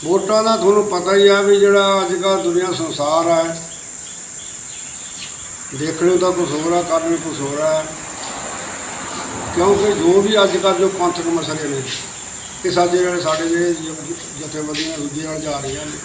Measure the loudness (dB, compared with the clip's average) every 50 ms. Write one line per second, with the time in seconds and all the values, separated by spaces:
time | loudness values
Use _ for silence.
0 | 0 2 2 2 2 2 2 4 4 4 2 4 4 4 6 6 4 2 0 -2
1 | 0 2 4 6 6 6 6 6 6 6 6 6 6 6 6 6 6 4 4 2
2 | 2 0 -2 0 2 2 2 2 2 2 2 2 0 0 -2 -2 -4 -4 -2 -2
3 | 0 2 2 2 4 4 4 2 2 0 -2 -6 -6 -8 -8 -8 -8 -8 -8 -8
4 | -8 -8 -8 -8 -8 -8 -8 -8 -8 -8 -8 -8 -8 -6 -6 -6 -6 -6 -6 -6
5 | -6 -6 -6 -6 -8 -8 -8 -8 -8 -8 -8 -8 -8 -6 -6 -4 -4 -4 -2 0
6 | 2 2 4 4 2 2 2 0 -2 -2 -2 -2 0 0 0 0 0 0 0 0
7 | 2 0 -2 -2 -2 -6 -4 -4 -4 -4 -2 0 0 2 0 0 -2 -4 -8 -8
8 | -8 -8 -8 -8 -8 -8 -8 -6 -6 -6 -6 -8 -8 -8 -8 -8 -8 -8 -8 -8
9 | -8 -6 -6 -6 -6 -6 -6 -6 -6 -4 0 2 4 4 4 4 4 2 2 4
10 | 4 4 6 6 4 4 4 4 4 4 2 2 2 2 2 2 2 0 2 0
11 | 0 0 0 -2 -2 0 0 0 -2 -4 -4 -4 -4 -4 -4 -4 -4 -6 -6 -6
12 | -8 -8 -8 -8 -8 -8 -8 -8 -8 -8 -8 -4 -2 0 2 2 2 4 4 2
13 | 2 2 0 0 0 0 0 0 0 0 0 2 2 0 0 -2 -4 -8 -8 -8
14 | -8 -8 -8 -8 -8 -8 -8 -8 -8 -8 -6 -6 -6 -4 -4 -4 -4 -4 -4 -6
15 | -6 -6 -6 -6 -4 -4 -4 -4 -4 -4 -4 -4 -4 -6 -6 -6 -6 -8 -8 -8
16 | -8